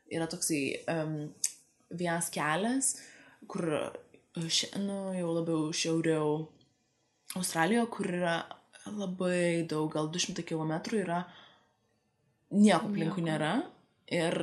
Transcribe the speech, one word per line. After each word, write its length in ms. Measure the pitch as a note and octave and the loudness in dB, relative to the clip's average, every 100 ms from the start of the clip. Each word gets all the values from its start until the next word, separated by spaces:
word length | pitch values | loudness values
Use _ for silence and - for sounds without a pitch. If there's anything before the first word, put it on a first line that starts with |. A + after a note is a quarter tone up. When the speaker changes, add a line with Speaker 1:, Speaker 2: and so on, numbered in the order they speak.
| - | -8
Speaker 1:
yra 180 | E3 E3 | -4 -4
toksai, 340 | F3 - D3+ C3+ - - | -2 0 0 0 -4 -2
em, 460 | E3 D#3 D3+ D3+ - - - - _ - | -2 -2 -4 -6 -6 -8 -8 -20 _ -12
vienas 400 | E3+ F3 E3+ E3+ | -4 -2 0 -2
kelias, 640 | F3+ D3 D#3+ A3 C4+ - - - - - - | -2 0 2 2 2 0 -2 -10 -20 -20 -20
kur, 240 | - F#3+ E3 | -10 -4 0
e, 720 | D3 - - - - _ - E3 | 0 -2 -8 -16 -20 _ -8 -2
ši-, 220 | - - - | 0 -2 -4
nu, 340 | G3+ G3 F#3+ | -4 -4 -4
jau 160 | F#3 E3+ | -2 0
labiau 360 | E3+ E3+ D#3+ D#3 | 0 2 0 0
šiauriau 760 | E3+ E3 E3 D#3+ D#3 D3+ D3+ D#3+ - _ _ _ _ _ _ - | 0 0 2 2 2 2 0 -2 -12 _ _ _ _ _ _ -10
Australijoje, 580 | F#3 F3+ E3 E3 A#3 A3+ | -6 -2 2 4 4 2
kur 140 | - G3+ | -2 -2
yra 260 | F3 F3 E3+ - - _ - G3+ | 0 0 0 -4 -14 _ -16 -10
labai 800 | G#3 F#3+ F#3 F#3 F3+ F3 E3+ E3 | -6 -6 -2 0 2 2 2 0
daug, 240 | D#3 D#3 | 0 0
gal 180 | D#3 D#3 | 0 -2
du 80 | F3 | -2
šimtai 240 | - F3+ | -4 -4
kilometrų 600 | E3 D#3+ D#3 D#3+ E3 A3 | -4 -2 0 -2 -2 -2
yra, 180 | F3+ F3 F3 - - - _ _ _ _ _ _ _ _ - | 0 -2 -4 -12 -20 -20 _ _ _ _ _ _ _ _ -2
nieko 380 | G3+ G#3 F#3 A3 | 6 8 8 2
aplinkui 320 | G3 D#3+ F3+ | 0 0 0
Speaker 2:
Nieko. 80 | E3 | 0
Speaker 1:
nėra. 240 | D#3 D#3 A3 F#4 - _ _ - | 0 0 0 -2 -10 _ _ -4
Ir 280 | C3 D#3+ F3 | 0 2 0